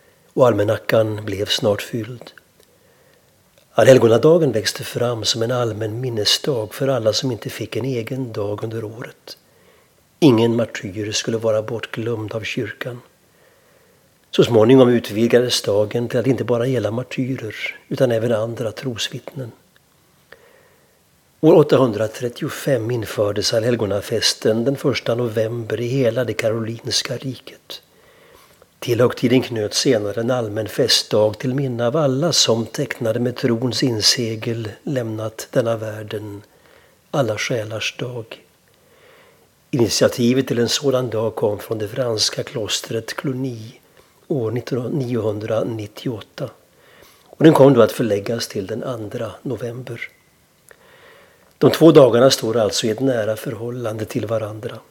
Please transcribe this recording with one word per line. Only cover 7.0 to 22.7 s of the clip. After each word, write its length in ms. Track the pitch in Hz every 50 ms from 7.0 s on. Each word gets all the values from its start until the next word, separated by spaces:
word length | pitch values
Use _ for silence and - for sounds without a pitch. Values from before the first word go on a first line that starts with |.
| 110 110 104
som 180 | - - 131
inte 180 | 120 101 - 123
fick 260 | - - 113 104 -
en 100 | 110 113
egen 480 | 135 131 120 110 120 135 131 135 117 110
dag 300 | 110 104 101 104 104 -
under 200 | 113 110 113 110
året. 540 | 104 110 113 135 - - _ - - - _ _ _ _ _ _ _ _ _ _ _ _ _ _ _ _ -
Ingen 360 | - 147 120 110 117 117 117
martyr 560 | 117 117 - - - - 104 90 107 104 107
skulle 260 | 104 - - - 117 110
vara 240 | 110 113 110 107
bortglömd 720 | 107 110 120 110 - - - - 110 117 120 110 110 104 -
av 100 | 113 107
kyrkan. 580 | - - - 117 104 - - - 131 120 123 - - _ _ _ _ _ _ _ _ _ _ _ _ _ _ _ _ _ _ _ _ _ _ _ _
Så 120 | - - -
småningom 460 | 107 120 110 107 117 135 135 127 120
utvidgades 720 | 123 117 113 - 104 104 117 117 120 117 127 123 - -
dagen 460 | - - 101 101 107 104 - 120 120 113
till 120 | - 127
att 80 | 107 131
inte 160 | 127 110 117
bara 240 | 113 120 117 117 131
gälla 240 | 135 120 104 104
martyrer, 640 | 107 117 135 - - - 131 123 135 123 113 107 104 - - - - - - -
utan 240 | - 131 139 123
även 220 | 117 113 110 120 117
andra 380 | 107 110 117 117 107 123 110
trosvittnen. 800 | 104 - - 135 117 107 - - - 127 - - - 143 127 117 - _ _ _ _ _ _ _ _ _ _ _ _ _ _ - - - _ - _ _ _ _ _ _ _ _ _ _ _ _ _ _ _ _ _ -
År 120 | - 156 160
åttahundratrettiofem 1400 | 143 147 147 - 127 131 123 104 104 110 107 - - 127 120 120 - - 139 - - - 165